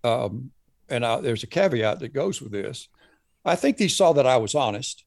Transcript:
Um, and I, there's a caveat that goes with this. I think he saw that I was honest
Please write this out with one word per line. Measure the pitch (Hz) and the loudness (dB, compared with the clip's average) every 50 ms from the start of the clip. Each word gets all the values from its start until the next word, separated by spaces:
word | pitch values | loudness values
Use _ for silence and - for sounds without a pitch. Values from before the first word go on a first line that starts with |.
| - | 0
Um, | 120 113 123 107 101 98 123 131 135 _ _ _ _ _ _ _ _ | 0 0 0 -2 -4 -6 -8 -12 -14 _ _ _ _ _ _ _ _
and | 135 120 120 | -4 -2 0
I, | 117 113 123 | 0 -2 0
there's | - 131 113 107 - | 0 -2 -4 -4 -6
a | - | -6
caveat | - 170 196 190 139 117 107 107 104 - | 0 0 2 2 2 0 0 0 -2 -2
that | - 113 | -8 -8
goes | - 135 151 196 - - | -6 -4 -4 -4 -4 -6
with | 135 110 | -10 -8
this. | 101 101 95 - - - - _ _ _ _ _ _ _ _ _ _ _ _ | -8 -8 -8 -8 -10 -12 -16 _ _ _ _ _ _ _ _ _ _ _ _
I | 165 170 | -2 0
think | - - 277 - - | 2 2 0 2 2
he | 214 170 | 0 0
saw | - - 196 165 | 2 4 4 4
that | 160 143 131 | 6 6 6
I | 127 127 | 6 4
was | 123 110 104 - | 4 2 0 -2
honest | 151 135 110 101 107 127 - - - _ | 0 0 0 -2 -4 -8 -10 -12 -14 _